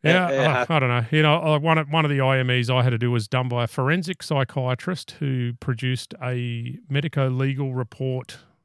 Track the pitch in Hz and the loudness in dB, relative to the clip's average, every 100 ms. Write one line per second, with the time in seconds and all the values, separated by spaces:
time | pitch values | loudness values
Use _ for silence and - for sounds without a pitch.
0 | 151 180 175 135 131 127 123 160 131 120 | 4 4 2 2 2 2 2 2 4 2
1 | 113 151 151 160 160 151 160 160 147 160 | 2 4 4 4 2 2 4 2 2 0
2 | 151 143 131 131 123 123 117 127 127 117 | 2 2 2 2 2 0 2 2 2 2
3 | 120 120 104 131 127 120 117 - 131 175 | 0 0 0 -2 0 -2 -2 -2 0 0
4 | 170 180 - 147 - 143 127 127 - 185 | -2 -10 -2 -2 0 -2 -2 -4 -4 -8
5 | - - 143 131 120 120 - 117 127 127 | -10 -8 -4 -2 -4 -4 -6 -4 -4 -4
6 | - - 127 123 123 117 120 165 226 139 | -8 -10 -6 -6 -6 -8 -8 -12 -4 -4
7 | 160 143 131 127 135 135 135 127 120 - | -2 -2 0 0 -2 -2 -4 -4 -8 -6
8 | 131 127 - - _ _ | -6 -6 -8 -20 _ _